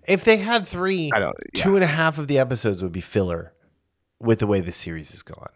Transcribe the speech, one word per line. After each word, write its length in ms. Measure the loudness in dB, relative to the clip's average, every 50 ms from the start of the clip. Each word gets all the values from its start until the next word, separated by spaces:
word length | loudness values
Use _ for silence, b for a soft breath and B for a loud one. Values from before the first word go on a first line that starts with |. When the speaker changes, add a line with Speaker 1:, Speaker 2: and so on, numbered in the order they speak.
| B
Speaker 1:
If 160 | 0 0 2 4
they 140 | 4 4
had 300 | 4 4 0 0 0 0
three, 440 | -2 -6 -4 -2 -2 0 0 0 0 0
Speaker 2:
I 60 | 0
don't, 160 | 0 -2 -4 -6 -10 -8 -4
yeah. 100 | 0 2
Speaker 1:
two 120 | 4 4
and 80 | 4 4
a 40 |
half 300 | 2 2 2 2 0 0
of 100 | -2 -2
the 120 | 0 2 2
episodes 420 | 2 2 0 -2 0 0 -2 -2
would 100 | -4 -6
be 100 | -6 -8
filler 520 | -6 -2 0 0 0 0 -2 -6 -8 -12 _ _ _ _ _ _ _ _ _ _ _ _ _ -4
with 200 | 0 2 2 2
the 80 | 2
way 140 | 2 2 0
the 100 | 0 -2
series 420 | -6 -6 -6 -8 -8 -10 -10 -12 -16
is 100 | -16 -16
going. 260 | -18 -18 -18 -18 -12 _